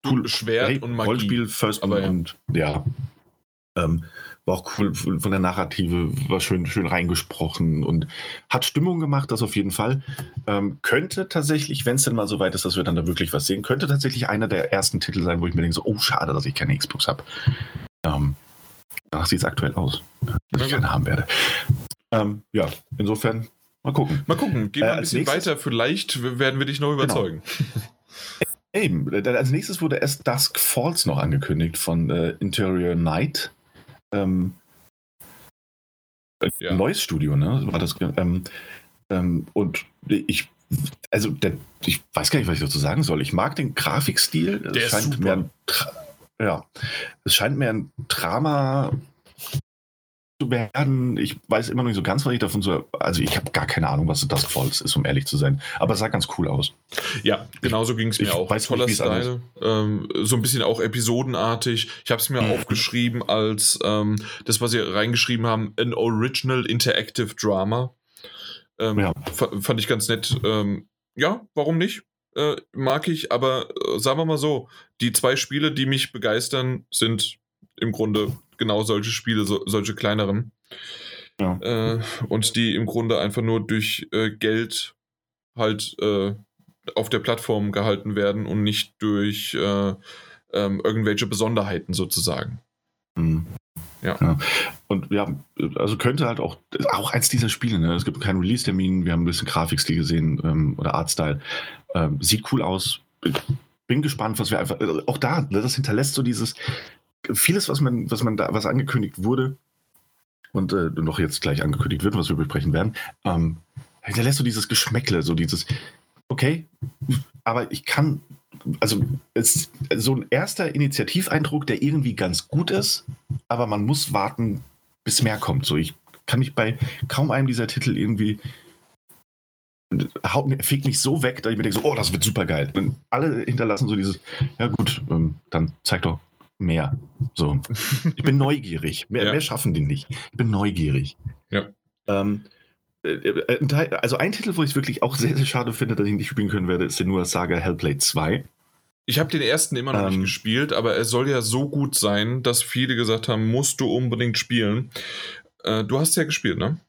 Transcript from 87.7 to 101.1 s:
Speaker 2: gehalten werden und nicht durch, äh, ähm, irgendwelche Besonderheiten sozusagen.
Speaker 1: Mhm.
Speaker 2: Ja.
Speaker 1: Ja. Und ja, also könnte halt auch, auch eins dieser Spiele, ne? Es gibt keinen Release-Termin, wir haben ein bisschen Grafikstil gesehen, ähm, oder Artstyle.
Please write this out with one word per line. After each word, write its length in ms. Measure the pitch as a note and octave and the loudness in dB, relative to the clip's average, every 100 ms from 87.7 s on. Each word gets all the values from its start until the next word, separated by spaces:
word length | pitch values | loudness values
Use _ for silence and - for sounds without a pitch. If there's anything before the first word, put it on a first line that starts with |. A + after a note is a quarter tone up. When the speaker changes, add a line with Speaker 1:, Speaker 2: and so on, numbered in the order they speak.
Speaker 2:
gehalten 440 | G2 G#2+ G2+ G#2+ G#2 | 0 0 0 -2 0
werden 300 | G2+ G#2 G2 | 0 0 -2
und 180 | G2+ | 0
nicht 300 | G#2 G#2 - _ | 0 0 -4 _
durch, 540 | G#2+ G2+ G#2 G#2 - - | 0 2 0 -2 -6 -2
äh, 380 | G2+ G2+ G2 F#2+ - - - - _ | 0 0 0 -4 -12 -20 -20 -20 _
ähm, 280 | G2+ G2+ G2 | -2 0 0
irgendwelche 420 | - G#2+ G#2+ G#2 A2+ | 0 2 2 0 -2
Besonderheiten 640 | G2+ A2 A2+ G2+ G#2+ - | 0 2 2 0 -2 -2
sozusagen. 640 | F2+ F2+ - E2+ D2 - - _ _ _ _ _ - | -4 -2 0 0 -2 -4 -10 _ _ _ _ _ 0
Speaker 1:
Mhm. 320 | E2 D#2+ E2+ - _ - - - | 2 2 -2 -10 _ -18 -18 -8
Speaker 2:
Ja. 140 | - - | -6 2
Speaker 1:
Ja. 160 | C#3 C#3+ - - - - _ | 2 4 0 -2 -2 -8 _
Und 240 | G3 C#3+ | -2 0
ja, 220 | G#2 G#2 - - - - - | 0 0 -6 -10 -4 -4 0
also 220 | G2+ A2 | -2 2
könnte 300 | B2 C#3+ B2+ | 0 2 0
halt 120 | A#2 | 0
auch, 180 | - - _ - - | -4 -6 _ -2 0
auch 200 | - - | 0 0
eins 180 | C3+ - | 0 2
dieser 200 | B2 A2+ | 2 2
Spiele, 300 | - A#2+ G2+ | 0 0 2
ne? 160 | E2 E2+ | 2 2
Es 100 | - | -2
gibt 160 | - | -2
keinen 180 | G2+ F#2 | -2 0
Release-Termin, 680 | F2+ B2 - F#2+ F#2+ F#2+ F2 | 2 2 0 2 2 2 2
wir 80 | |
haben 100 | E2+ | 2
ein 20 | E2+ | 2
bisschen 220 | E2+ - | 0 -2
Grafikstil 480 | - E2 - - E2 | 0 0 0 0 0
gesehen, 440 | D2+ E2 D#2 C#2+ | 2 2 2 2
ähm, 320 | D#2+ D#2 D2 C2+ | 2 2 2 0
oder 160 | - | -2
Artstyle. 480 | - D#2+ | -2 -2